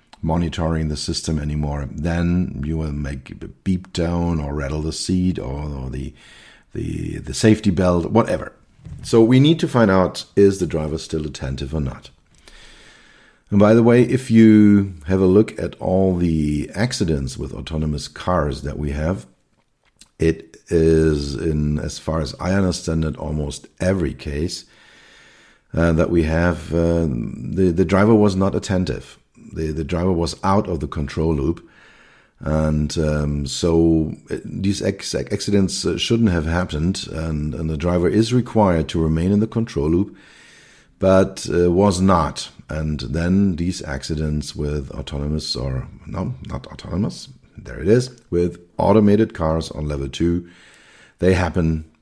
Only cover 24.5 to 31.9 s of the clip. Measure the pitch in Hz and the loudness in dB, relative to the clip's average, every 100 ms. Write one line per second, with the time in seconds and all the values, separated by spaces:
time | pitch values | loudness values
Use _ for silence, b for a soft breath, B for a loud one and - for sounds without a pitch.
24.5 | - - b b b b b b b b | -8 -16 b b b b b b b b
25.5 | b b 80 85 82 - 85 78 80 87 | b b 0 2 2 2 2 2 2 0
26.5 | 80 73 82 85 85 80 60 55 - - | -2 -2 0 2 2 0 -4 -6 -10 -6
27.5 | 90 92 85 87 95 104 110 104 95 98 | 0 2 2 2 4 6 6 4 2 0
28.5 | 95 - 92 85 53 - - _ _ - | -2 -2 -2 -2 -4 -10 -20 _ _ -16
29.5 | 78 80 78 73 85 92 85 82 - 95 | -8 -6 -6 -4 -2 0 0 -2 -4 0
30.5 | 98 92 80 73 - 71 - 80 76 73 | 0 0 -4 -6 -6 -6 -2 0 0 -2
31.5 | 82 - b b | -4 -10 b b